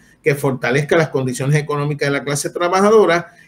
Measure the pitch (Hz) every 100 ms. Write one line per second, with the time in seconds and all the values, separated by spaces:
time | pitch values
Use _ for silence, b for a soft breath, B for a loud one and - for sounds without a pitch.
0 | b b 117 143 139 123 120 139 147 170
1 | 151 135 127 127 135 151 147 147 147 143
2 | 143 139 131 143 170 - 175 190 208 220
3 | 175 170 - B